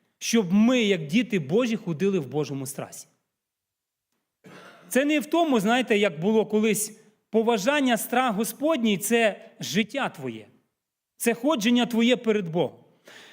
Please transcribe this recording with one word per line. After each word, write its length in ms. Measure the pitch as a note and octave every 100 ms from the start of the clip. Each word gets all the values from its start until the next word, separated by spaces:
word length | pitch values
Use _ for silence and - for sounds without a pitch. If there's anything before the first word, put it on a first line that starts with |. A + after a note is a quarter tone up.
| _ _
щоб 360 | - A3+ F3
ми, 300 | G3+ A#3 B3+
як 240 | G#3 F#3 D3+
діти 320 | G#3 A#3 G3
Божі, 360 | C3+ G#3 B3 A3+
ходили 440 | F3 D3 G3 F#3+
в 80 | B2+
Божому 380 | C#3+ C#3+ C3+ C3+
страсі. 420 | - A#2+ - - _ _ _ _ _ _ _ _ _ _ _ _ _ - - - - -
Це 180 | B3+ D4
не 140 | D4+
в 60 | -
тому, 340 | E4 E4 A#3+
знаєте, 380 | G3 B3 A#3+ G#3
як 220 | G3+ D3+
було 260 | F#3+ A3 G3+
колись, 560 | G#3+ A3 G#3 - - _ _ _
поважання, 680 | A3 A3 A3+ G#3 D4 B3+ A3+
страх 380 | - A#3+ C4 G3
Господній — 600 | A#3 - D4+ D#4 A3+ F#3+
це 540 | - A#3 A3 - - -
життя 500 | C3 E3 A3+ C4+ G#3
твоє, 380 | - C3 A2 G#2 _ _ _ _ _ _ -
це 160 | A#3
ходження 520 | A3 D4 D#4 G#3+ B3 A#3+
твоє 320 | A3+ A#3 A#3+
перед 320 | A3 G#3+ E3+
Богом. 300 | E3+ C3 - _ _ - - -